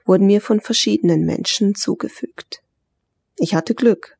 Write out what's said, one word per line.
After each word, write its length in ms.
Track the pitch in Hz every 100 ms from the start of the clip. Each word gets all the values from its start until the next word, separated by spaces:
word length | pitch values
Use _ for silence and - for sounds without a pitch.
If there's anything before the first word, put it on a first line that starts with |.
wurden 220 | - 185 196
mir 140 | 208
von 200 | - 214
verschiedenen 640 | - 233 - 208 175 160
Menschen 500 | 165 - - - 202
zugefügt. 880 | 202 - - - - - - - - _ _ _ _ _ _ _ -
Ich 200 | 165 165
hatte 180 | -
Glück. 440 | 226 240 202 - _